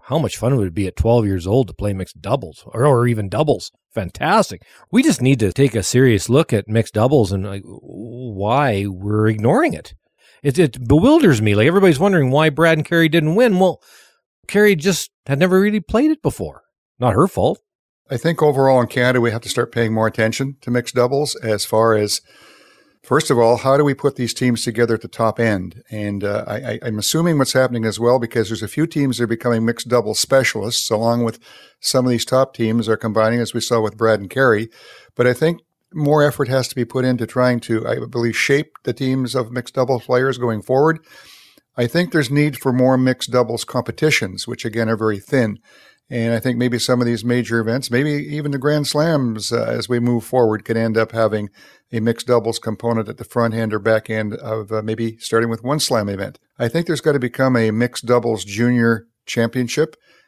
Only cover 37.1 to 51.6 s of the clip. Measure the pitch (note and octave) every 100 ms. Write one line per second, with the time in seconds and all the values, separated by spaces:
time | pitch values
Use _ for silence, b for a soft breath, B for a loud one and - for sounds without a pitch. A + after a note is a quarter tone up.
37.1 | A#2+ A2 B2+ B2+ A#2+ A#2 A2+ A#2 A#2 A#2
38.1 | A#2+ A#2 - - C#3+ D#3 - B2+ A#2 C3
39.1 | C3 B2 B2+ A2+ B2 - C3+ B2+ B2 -
40.1 | B2+ C3+ A#2+ A#2+ G#2+ - C3 D#3 D#3+ B
41.1 | B B B B B _ - A#2+ E3+ F3+
42.1 | D#3+ A#2+ C#3+ D3 B2+ C3+ B2 B2+ C3 C3
43.1 | B2 - B2 A2+ A#2 - B2 - - D#3
44.1 | - F#2+ G2 - A2+ A2+ A2+ A2 A2 A2
45.1 | G2 - C3+ A2 G2+ b b b b -
46.1 | A#2+ A#2 A2+ B2+ A#2+ B2 A#2 - B2 A#2+
47.1 | A2+ A#2+ B2 A2+ A#2 A2 C3 C3 A#2+ D3+
48.1 | D3 D3 D3 D3 C#3 D3 D3+ C#3+ D3+ E3
49.1 | D3 A#2+ G#2+ G2+ A#2 A2+ A#2 A2+ A#2+ A#2+
50.1 | A#2 - C3 A2+ G#2+ - A2+ A2+ A2 A2
51.1 | A2+ G#2+ G#2+ G#2 b